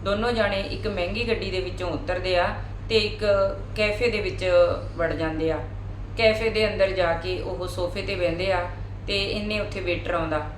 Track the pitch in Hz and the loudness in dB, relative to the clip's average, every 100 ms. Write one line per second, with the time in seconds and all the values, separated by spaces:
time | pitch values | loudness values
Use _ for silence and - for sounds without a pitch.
0 | 196 208 233 233 202 196 196 - 214 190 | 0 0 2 2 2 0 -4 -4 -4 -2
1 | 175 208 233 220 190 185 180 180 180 147 | -2 -2 0 0 0 -2 -4 -4 -4 -4
2 | - 180 185 180 185 208 - - - 220 | -2 -2 2 2 2 0 -6 -8 0 2
3 | 208 - 208 202 196 - - - 214 208 | 2 0 2 4 2 0 -6 0 0 2
4 | 240 214 190 180 185 175 175 170 - - | 0 0 -2 -2 4 6 6 4 -4 -2
5 | 165 156 160 156 160 156 147 - - - | -2 0 -2 0 0 0 -4 -8 -8 -8
6 | - - 226 214 226 214 214 190 190 185 | -8 4 4 6 0 2 0 4 2 4
7 | 175 165 185 180 180 180 180 - 175 202 | 2 2 -2 -4 -4 -6 -6 -2 -2 -2
8 | 185 196 175 165 190 180 175 - - - | -4 0 0 0 0 0 0 -6 -10 -8
9 | - 202 196 214 208 214 202 202 180 170 | -2 0 0 -2 -2 -2 -2 -4 -2 -2
10 | - 175 160 156 151 | 0 0 0 -2 -2